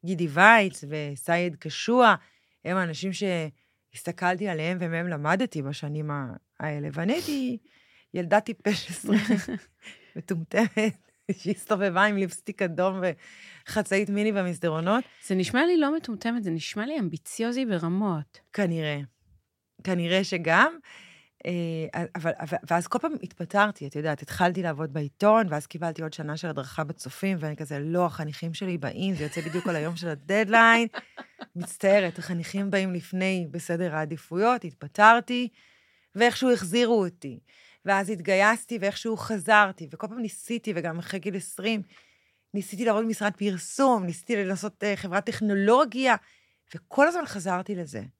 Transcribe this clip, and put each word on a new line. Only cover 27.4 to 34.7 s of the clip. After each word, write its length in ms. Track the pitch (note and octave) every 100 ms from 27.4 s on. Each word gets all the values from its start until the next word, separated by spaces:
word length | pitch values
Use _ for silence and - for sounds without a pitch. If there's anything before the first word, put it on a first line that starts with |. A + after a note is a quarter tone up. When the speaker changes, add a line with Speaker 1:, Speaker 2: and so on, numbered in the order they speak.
Speaker 1:
ואני 160 | D3+ D3+
כזה, 220 | D3 C#3+
"לא, 260 | D3+ F3 F3
החניכים 480 | - D3+ D3 E3
שלי 240 | D#3+ F#3+ E3+
באים, 360 | C3 - G3
זה 100 | F3
יוצא 160 | D3+ E3+
בדיוק 260 | E3 E3+ F#3+
על 100 | E3
היום 200 | D#3 E3+
של 120 | E3+
הדדליין." 800 | D3 D3 G3 G#3 A3+ A3+ A#3 A#3 - - -
<laughs> 320 | - _ - F3
מצטערת, 640 | F3 - G3 G3+ F#3 F3
החניכים 520 | E3 F3 E3 G3 G3+
באים 240 | G3 F#3+
לפני 520 | F3+ - F#3 F#3 F#3+ E3
בסדר 440 | E3 - E3+ F3+
העדיפויות, 720 | D#3 D#3 D#3 - E3+ A3 B3
התפטרתי, 840 | F3